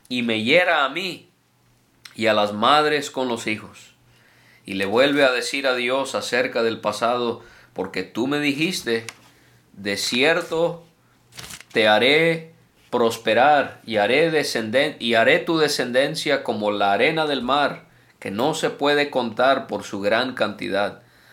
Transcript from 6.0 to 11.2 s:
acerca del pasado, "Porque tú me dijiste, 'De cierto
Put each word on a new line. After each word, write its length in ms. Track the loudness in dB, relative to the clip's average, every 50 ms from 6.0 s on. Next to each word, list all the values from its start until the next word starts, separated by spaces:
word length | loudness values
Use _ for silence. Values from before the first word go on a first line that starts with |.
| -2 -4 -4
acerca 480 | -6 -4 -2 -2 -2 0 0 -2 -2 -2
del 160 | -2 -2 -2
pasado, 640 | -4 -4 -2 0 0 0 0 0 -2 -4 -4 -6 -10 -18 -20 -20 -20 _ -8
"Porque 300 | -8 -8 -6 -6 -8 -8
tú 240 | -6 -4 -4 -2
me 120 | -2 -2 0
dijiste, 680 | 0 -2 0 0 -2 -2 -4 -4 -4 -2 -2 -2 -4 -8 -14 -18 -20 _ _ _ _ _ _ _ _ _ _
'De 240 | -10 -6 -4 -4
cierto 880 | -4 -4 -2 0 2 2 2 2 2 -2 -2 -2 -2 -2 -2 -2 -6 -14 _ _ _ _ _ _ _